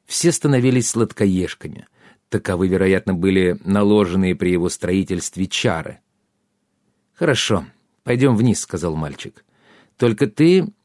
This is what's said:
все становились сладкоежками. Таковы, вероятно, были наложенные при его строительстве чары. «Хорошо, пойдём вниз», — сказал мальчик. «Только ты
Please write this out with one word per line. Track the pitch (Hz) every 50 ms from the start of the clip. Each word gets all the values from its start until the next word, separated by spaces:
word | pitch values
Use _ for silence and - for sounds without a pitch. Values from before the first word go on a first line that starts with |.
| _
все | - - - - 170
становились | 160 - - 147 139 123 120 131 127 127 113 -
сладкоежками. | - 113 113 - - - 104 98 92 92 90 - - - - 78 76 - - _ _ _ _ - _ _ _ _
Таковы, | - 101 - - 92 87 95
вероятно, | 92 92 95 95 95 95 92 - - 92
были | 85 90 98 95 95 92 90 87 - -
наложенные | 90 98 104 104 101 104 104 101 85 87 95 95 92 87
при | - 95 90
его | 90 85 87 87
строительстве | - - - 87 92 98 90 - 92 87 - - - 90 95
чары. | - - - - 120 85 80 - - - - _ _ _ _ _ _ _ _ _ _ _ _ _ _ _ _ _ _ _ _ _ _ _
«Хорошо, | _ 170 156 131 113 - - 110 87 - - _ _ _ _ _ _ _
пойдём | 131 123 123 135 139 117
вниз», — | 104 120 123 104 -
сказал | - - - 85 82 85 78
мальчик. | 78 78 71 71 - - 69 - - _ _ _ _ _ _ _ _ _ _ _
«Только | _ 123 120 110 - 143
ты | - - - 151 170 185 190 - - - _